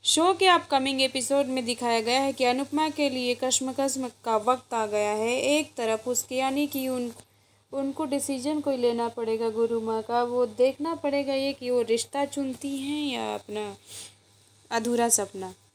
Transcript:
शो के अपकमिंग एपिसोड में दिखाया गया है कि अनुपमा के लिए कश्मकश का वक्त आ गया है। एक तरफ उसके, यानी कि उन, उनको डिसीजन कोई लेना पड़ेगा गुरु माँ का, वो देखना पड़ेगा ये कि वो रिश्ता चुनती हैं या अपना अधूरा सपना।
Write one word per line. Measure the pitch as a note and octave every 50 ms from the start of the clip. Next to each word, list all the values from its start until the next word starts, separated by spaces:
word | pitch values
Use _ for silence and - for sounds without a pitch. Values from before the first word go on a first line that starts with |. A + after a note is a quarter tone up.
| -
शो | - - D4+ D#4+ F#4 F#4+
के | F#4+ F#4+ F#4
अपकमिंग | F4 E4 E4+ - C#4+ C4+ C4 C#4 C4+ C4
एपिसोड | C4+ C4 C4 C4+ A#3+ - C#4 C#4 C#4+
में | B3+ C4 C4 A#3+
दिखाया | A3+ B3 A#3 B3 A#3+ A#3 A3+
गया | A3 A#3 B3 C4
है | C#4 C#4
कि | C4+ C4+ B3+
अनुपमा | B3 B3 C4 C#4 C#4 D4 D4 D#4 D#4
के | D4+ D4+ D4 C#4
लिए | B3+ B3+ B3 B3 B3
कश्मकश | A#3+ C4 B3+ B3+ - C4+ C4 B3 B3+ C4+ C#4 C4+ C4+ C4 A#3+ - _ -
का | A#3+ A3 G#3+
वक्त | G#3 A#3 B3+ B3 - _ A#3+
आ | A3+ A3
गया | G#3+ G#3 G#3 G#3 G#3
है। | G#3 G#3+ A3 A#3 A#3+ C4 - C4+
एक | D4 D4+ D4+ D4+ -
तरफ | - A#3 A3+ A3 G#3+ A3 B3
उसके, | B3 B3 - - B3+
यानी | B3+ C4 C4+ C4+ C#4+ D4
कि | C#4+ - C#4 C4 C4
उन, | B3+ B3 B3 A#3+ A#3 - - _ _ _ _ _ _ _ _ _
उनको | - C#4 C#4 C4+ C#4 - D#4+
डिसीजन | C4+ C#4 C#4 C#4 - C#4 C4 B3 D4 D#4 D4+
कोई | C#4+ C#4+ C4+
लेना | B3 A#3+ A#3+ A#3 A#3 A#3 A#3
पड़ेगा | A3+ - A3+ A3 A3+ A3 A3+ A3+
गुरु | G#3+ A3 A#3 A3+ A#3 A3+
माँ | A3 A3 A3 A3
का, | A3 - A#3 A#3+ A#3+
वो | A#3+ A#3+ B3 B3 A#3
देखना | G#3 G#3 B3 C4+ C4 - C#4+ E4 E4
पड़ेगा | D4+ - C#4+ C#4 C#4+ C#4 C4+ C#4
ये | C4+ C4+ C#4
कि | C#4 - B3+ B3
वो | B3 B3 A#3
रिश्ता | A3 A3+ A3+ - - - C#4 C#4+
चुनती | C#4+ - C#4+ C#4 C4+ B3+ A#3+ - C#4 C#4 C4+
हैं | C4+ C#4 D4 D4+ D4+
या | C#4+ B3+ A#3 A3 G#3+ G#3
अपना | G3+ G3+ - G#3 G#3 G#3 G3+ G3 - _ - - - - - - _ _ _ _ _ _ _ _ _ _ _
अधूरा | - A#3 A3 A#3+ A#3+ A#3+ A#3 A#3
सपना। | A3+ - G3+ G3 - F#3+ F#3+ F#3 F#3+ _ _ _ _